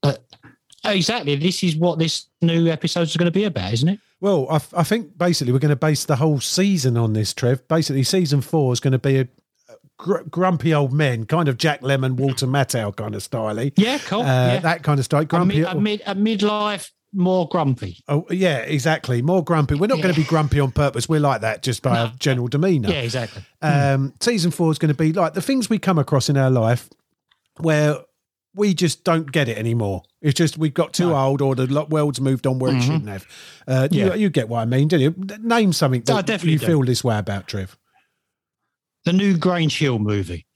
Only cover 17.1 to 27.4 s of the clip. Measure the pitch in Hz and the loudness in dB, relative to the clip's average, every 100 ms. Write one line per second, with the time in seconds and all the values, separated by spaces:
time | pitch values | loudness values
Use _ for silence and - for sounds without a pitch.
17.1 | 196 180 185 160 180 147 127 101 85 - | -2 2 2 0 0 0 -2 -6 -14 -4
18.1 | 143 175 180 185 139 113 147 131 156 - | -4 -2 0 0 0 -2 -2 0 -2 -2
19.1 | 120 131 185 156 165 143 143 202 175 180 | -2 2 0 2 0 0 0 0 0 0
20.1 | 160 151 160 151 147 139 135 143 123 - | 0 2 2 2 2 0 2 0 0 -2
21.1 | 156 143 120 110 107 - 120 131 117 117 | 0 2 0 -2 -4 -4 -6 -2 -2 -2
22.1 | 123 - 127 120 139 185 160 110 156 117 | -2 -2 0 -2 0 2 0 0 -2 -4
23.1 | 123 113 - 92 _ 160 143 139 135 135 | -6 -8 -10 -20 _ 0 2 2 0 -2
24.1 | - - 233 170 - 165 156 160 139 160 | -2 -2 0 0 0 0 0 0 2 0
25.1 | 160 165 156 - 269 208 220 - 175 135 | 2 0 -2 -2 -2 0 -2 2 0 2
26.1 | 143 - 139 131 127 113 120 - _ _ | 0 2 2 2 2 2 0 -4 _ _
27.1 | _ _ _ | _ _ _